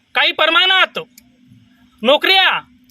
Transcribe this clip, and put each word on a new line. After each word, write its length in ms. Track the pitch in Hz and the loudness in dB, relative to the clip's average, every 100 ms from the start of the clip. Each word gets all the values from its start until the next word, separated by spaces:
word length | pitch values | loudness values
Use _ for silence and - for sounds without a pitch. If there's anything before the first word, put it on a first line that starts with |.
| _ - | _ -2
काही 160 | 302 | -2
प्रमाणात 680 | - 311 359 370 381 339 - 160 - _ _ _ - _ _ _ _ | 0 0 0 0 0 -2 -4 -16 -20 _ _ _ -20 _ _ _ _
नोकऱ्या 600 | 226 294 349 381 359 175 - _ _ | -2 0 2 2 0 -2 -8 _ _